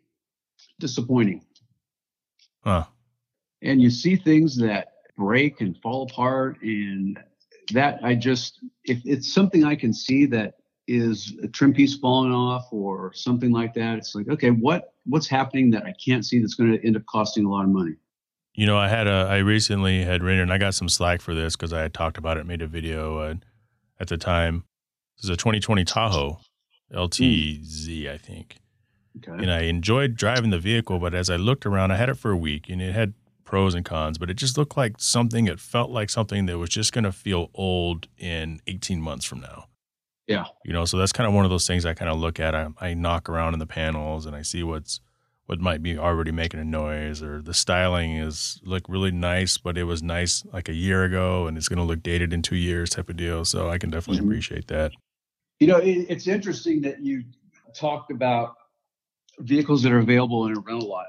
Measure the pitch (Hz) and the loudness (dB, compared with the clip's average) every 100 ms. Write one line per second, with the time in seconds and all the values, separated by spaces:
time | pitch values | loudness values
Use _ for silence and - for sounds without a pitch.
0 | _ _ _ _ _ _ _ - 143 - | _ _ _ _ _ _ _ -10 -8 -4
1 | 120 127 104 82 - _ _ _ _ _ | 0 4 4 0 -10 _ _ _ _ _
2 | _ _ _ _ _ _ 107 87 80 _ | _ _ _ _ _ _ 0 0 0 _
3 | _ _ _ _ _ _ - 135 123 120 | _ _ _ _ _ _ 2 6 6 6
4 | 175 190 156 156 160 127 110 98 - _ | 4 4 6 6 6 4 0 0 -4 _
5 | _ - 101 123 147 - 98 85 113 131 | _ -4 2 4 2 0 -4 -4 -6 -6
6 | 123 - 127 131 131 - 110 104 101 98 | -6 -2 0 0 -2 -4 -6 -4 -4 -4
7 | 98 98 - _ _ _ - 117 143 - | -4 -6 -12 _ _ _ -4 2 2 0
8 | 123 120 131 123 - - - - - 123 | 0 0 2 0 -4 -12 -20 -10 -4 -4
9 | 123 131 - 190 196 170 151 147 117 107 | 0 -2 0 2 4 6 4 4 0 -2
10 | - 135 143 113 101 - _ _ - 120 | 2 4 4 2 -2 -8 _ _ -2 0
11 | 117 104 - - 104 - 139 123 139 - | 2 -2 -6 -10 -8 2 4 6 4 4
12 | 131 127 127 123 123 127 123 110 98 95 | 2 4 4 2 0 -2 -4 -6 -4 -6
13 | 92 - 123 123 123 117 117 117 113 110 | -8 -6 -2 0 2 2 0 -2 -4 -4
14 | - 104 104 147 123 117 127 175 - _ | -6 -8 -4 2 4 4 4 0 -2 _
15 | - 156 - 135 131 135 127 104 98 - | -2 0 2 0 0 2 4 4 0 -6
16 | 127 123 104 123 104 - 113 110 113 107 | -2 -2 0 0 0 2 2 4 2 0
17 | - 110 104 110 101 98 95 95 82 78 | 0 -2 0 2 2 2 2 2 0 -6
18 | _ _ _ _ _ - 104 104 98 113 | _ _ _ _ _ 0 2 4 2 2
19 | 104 95 95 98 98 107 107 101 95 92 | 4 4 4 2 4 4 2 2 2 2
20 | 87 90 90 92 90 95 98 92 87 - | 2 0 2 2 2 2 0 0 0 0
21 | 87 87 - 80 80 - 82 82 80 - | 2 0 -2 -4 -4 -4 -4 -4 -4 -4
22 | 80 80 80 80 85 85 80 82 80 78 | -6 -4 -4 -4 -4 -8 -8 -6 -6 -6
23 | 78 78 78 85 - _ _ _ _ - | -4 -4 -6 -8 -12 _ _ _ _ -12
24 | 92 82 92 85 82 85 - _ _ _ | -6 -4 0 2 2 -2 -6 _ _ _
25 | _ _ 98 87 117 107 107 101 85 110 | _ _ -6 -2 0 0 2 0 2 0
26 | 110 82 71 80 _ _ _ _ _ 90 | 0 0 -2 -6 _ _ _ _ _ -6
27 | 87 - - 80 76 76 78 78 78 80 | -4 0 2 2 0 -6 -10 -12 -10 -8
28 | 71 76 - 87 - - _ _ _ _ | -10 -12 -14 -18 -18 -20 _ _ _ _
29 | _ - - 85 92 85 82 85 90 127 | _ -20 -14 -4 0 0 0 0 2 2
30 | 139 113 101 123 113 98 95 117 110 90 | 2 0 0 2 2 2 2 0 0 -2
31 | 87 87 92 87 107 139 104 98 95 95 | -2 -2 0 0 0 0 0 2 2 2
32 | 123 131 110 90 80 73 - 90 92 107 | 0 -2 -2 -2 -2 -4 -6 -6 -4 -2
33 | 107 104 _ _ - 98 95 87 85 82 | -2 -4 _ _ -4 2 2 0 -2 -2
34 | 78 80 87 95 131 131 147 147 117 - | -2 -4 -6 -4 -2 0 0 0 -2 -2
35 | - 120 117 120 107 76 - 120 120 120 | -2 2 2 2 0 0 -4 -2 -2 -4
36 | 104 - 104 101 95 87 87 - 107 123 | -4 -2 -2 0 0 -2 -4 -2 -2 0
37 | 101 92 104 90 82 - 95 90 87 85 | -2 -2 -2 -2 -2 -4 0 0 0 -2
38 | - - 90 82 80 78 - 95 - 87 | -8 -12 -8 -6 -8 -10 -10 -8 -4 -4
39 | 80 65 - 62 62 - - _ _ _ | -4 -6 -10 -10 -14 -18 -20 _ _ _
40 | _ _ - 101 85 - - 85 85 92 | _ _ -4 -2 -4 -12 -4 -2 0 2
41 | 98 - 113 101 92 90 - 90 85 82 | 2 2 2 4 4 2 0 0 0 -2
42 | 87 80 82 80 80 78 78 78 90 85 | -4 -2 -2 -2 -2 -2 -4 -8 -6 -4
43 | 85 85 - 82 82 82 80 82 80 78 | -2 -2 -2 -2 -2 -2 -6 -4 -4 -4
44 | 76 78 78 73 - 90 82 78 - - | -4 -6 -8 -10 -8 -6 -6 -6 -8 -12
45 | _ _ _ _ - 82 90 82 85 80 | _ _ _ _ -10 -4 -2 -2 -4 -2
46 | 87 82 80 80 82 78 78 78 76 76 | 0 0 -2 -2 -4 -4 -6 -4 -4 -6
47 | 78 76 76 76 76 85 - 90 92 87 | -6 -8 -10 -12 -6 -2 0 2 2 0
48 | 82 80 78 78 - - 92 92 - 95 | -2 -2 -4 -6 -8 -10 -8 -6 -4 -2
49 | 95 90 87 90 92 - 87 87 85 82 | -2 0 0 0 0 -2 -4 -4 -4 -4
50 | 82 85 87 - - 90 82 82 95 95 | -4 -2 -2 -4 -6 -10 -6 -2 0 2
51 | 92 92 92 90 82 80 - 87 85 82 | 2 2 0 0 -2 -4 -4 -2 0 -2
52 | 87 85 87 85 82 90 87 87 85 - | -2 -2 0 -2 -2 -2 0 -2 -4 -6
53 | - 85 85 82 82 87 85 90 82 82 | -8 -6 -4 -4 -2 -2 -2 -2 -4 -6
54 | - 92 104 113 - - - 78 78 - | -4 -2 0 -2 -4 -8 -6 -4 -4 -6
55 | _ _ _ _ _ - 156 180 185 180 | _ _ _ _ _ 4 6 6 4 2
56 | 175 175 180 202 196 135 170 151 139 - | 0 -4 -2 -2 -2 -4 -2 0 -2 -4
57 | 139 135 120 - _ _ _ - 151 147 | -4 -6 -8 -16 _ _ _ -6 -4 -4
58 | - 123 127 120 120 - _ _ _ _ | -6 -2 0 0 -2 -8 _ _ _ _
59 | _ _ _ - 120 143 147 143 123 120 | _ _ _ -12 0 2 4 4 6 6
60 | 113 120 123 117 110 107 104 117 107 92 | 6 4 4 0 0 -2 -4 -6 -6 -6